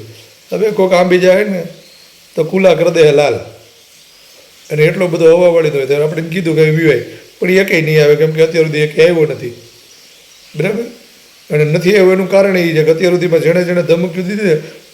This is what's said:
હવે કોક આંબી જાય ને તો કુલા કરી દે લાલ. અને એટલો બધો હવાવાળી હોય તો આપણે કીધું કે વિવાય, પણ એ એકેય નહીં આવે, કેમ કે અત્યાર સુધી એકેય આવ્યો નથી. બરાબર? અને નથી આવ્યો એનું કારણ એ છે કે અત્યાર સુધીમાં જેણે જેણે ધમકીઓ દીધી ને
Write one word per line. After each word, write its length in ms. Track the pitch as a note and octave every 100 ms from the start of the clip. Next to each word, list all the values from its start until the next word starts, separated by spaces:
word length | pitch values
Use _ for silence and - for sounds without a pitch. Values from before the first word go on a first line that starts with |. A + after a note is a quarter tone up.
| - - - _ -
હવે 200 | F3+ G#3+
કોક 220 | G3 F#3
આંબી 260 | F3 F3+ F3+
જાય 240 | F#3 F#3+
ને 220 | G#3 F3+ - - - - - _ _ -
તો 80 |
કુલા 300 | D#3+ F#3+ F#3+
કરી 180 | D#3+ F3
દે 200 | E3+ D3+
લાલ. 240 | C#3+ C#3+ G2+ - - - _ _ _ _ _ _ _ _ _ -
અને 120 | D3+
એટલો 240 | D#3 G3 F3
બધો 300 | E3 D#3+ E3+
હવાવાળી 320 | F3+ E3 D#3
હોય 160 | C#3+ C3
તો 180 | C#3+
આપણે 180 | D3+ D#3+
કીધું 340 | E3 F3+ E3 D#3
કે 140 | D#3
વિવાય, 360 | D#3 D#3 A#2+ - - - -
પણ 120 | F3+
એ 80 | F#3
એકેય 220 | F#3+ E3+
નહીં 220 | D#3 D#3
આવે, 120 | D3 D3+
કેમ 160 | D#3+
કે 120 | D#3
અત્યાર 220 | D#3+ E3 D#3
સુધી 140 | D#3
એકેય 300 | D3+ - E3
આવ્યો 160 | E3 D3
નથી. 240 | A#2+ B2 - - - _ _ _ _ _ _ - D3+
બરાબર? 280 | F#3 A3 B3 - - _ _ _ -
અને 140 | D3+ D3+
નથી 320 | D#3+ E3+ G#3
આવ્યો 160 | F#3
એનું 180 | F#3+ F3+
કારણ 260 | G3 G3 F#3
એ 160 | E3+
છે 100 | D#3
કે 80 | D#3
અત્યાર 220 | D#3+ F3+
સુધીમાં 260 | F3 F3 E3
જેણે 240 | D3 F3+
જેણે 180 | F3 F3
ધમકીઓ 420 | D#3 E3+ F3+ F3+
દીધી 200 | F3+ G#3
ને 180 | G3+ D#3 - - -